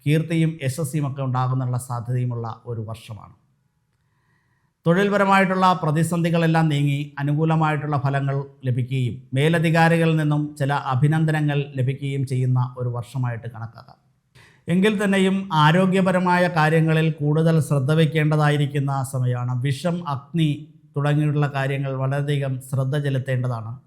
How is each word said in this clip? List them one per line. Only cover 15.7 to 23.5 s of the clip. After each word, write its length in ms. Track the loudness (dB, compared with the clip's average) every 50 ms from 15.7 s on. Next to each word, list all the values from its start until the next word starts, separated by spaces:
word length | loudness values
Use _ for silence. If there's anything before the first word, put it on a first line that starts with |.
| 6 6 4 4 2 2 2 2 2 2 2 2 2 2 2 2 2
കാര്യങ്ങളിൽ 520 | 2 2 4 4 4 4 4 2 2 2 0 0 -2
കൂടുതൽ 360 | -2 0 2 2 2 4 4 2 2
ശ്രദ്ധ 240 | 2 0 0 2 2 2 2
വയ്ക്കേണ്ടതായിരിക്കുന്ന 920 | 2 2 2 0 0 2 2 2 2 2 2 2 0 0 -2 -2 -2 -2 -2 -4 -4 -4
സമയമാണ്. 420 | -4 -2 -2 0 -2 -2 -4 -4 -4 -2 -2
വിഷം, 300 | -2 -4 -2 -2 -4 -4 -4 -4 -6 -6
അഗ്നി 360 | -8 -8 -6 -2 0 0 0 0 -4 -8 -18 -20 -20 _ _ _
തുടങ്ങിയിട്ടുള്ള 540 | -2 0 0 2 2 2 0 0 0 0 -2 -2
കാര്യങ്ങൾ 340 | -4 -4 -2 -2 -4 -4 -4 -4 -2 -2
വളരെയധികം 520 | -2 -2 -2 -2 -2 -2 -2 -2 -4 -4 -6 -8 -6
ശ്രദ്ധ 280 | -4 -2 -2 0 -2 -2 -2
ചെലുത്തേണ്ടതാണ്. 680 | -2 -2 -2 -2 -2 -2 -2 -2 -4